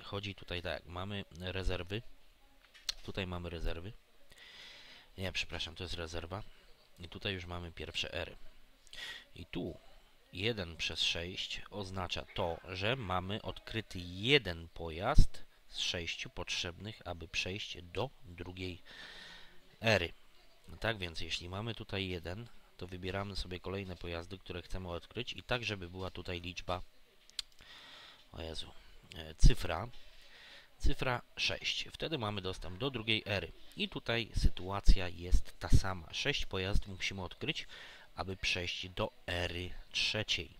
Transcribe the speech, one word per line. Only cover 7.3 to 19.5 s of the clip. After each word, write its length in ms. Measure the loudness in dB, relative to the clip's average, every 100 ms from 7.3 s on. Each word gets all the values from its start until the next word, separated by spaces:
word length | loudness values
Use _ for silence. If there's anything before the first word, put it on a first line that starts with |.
już 120 | -4 -4
mamy 260 | -6 -6
pierwsze 420 | -8 -8 -6 -4
ery. 220 | -4 -6 -8 -12 -12 -18 -20 -16 -12 -10 -12 -14 -14
I 100 | -8
tu 320 | -4 -4 -6 -14 -20 -20 -20 -14
jeden 440 | -2 0 0 -4 -4
przez 240 | -4 0
sześć 600 | 0 0 -4 -6 -6 -6 -8
oznacza 560 | -8 -6 -4 -4 -4 -6 -2
to, 240 | -2 -2 -6
że 280 | -2 0 0
mamy 460 | 0 -2 -2 -4
odkryty 580 | -6 -8 -6 -6 -6 -8
jeden 680 | -8 -2 4 4 4 -4 -8
pojazd 680 | -8 -6 -2 10 12 12 8 -6 -14 -12
z 120 | -4
sześciu 500 | -2 -2 -4 -6 -8
potrzebnych, 720 | -6 -4 -2 -4 -6 -10 -10 -8
aby 220 | -8 -4
przejść 540 | -2 -2 -4 -6 -10
do 280 | -8 -4 -4 -6 -16
drugiej 560 | -10 -10 -6 -6 -8 -14 -16 -16 -14 -16 -16 -16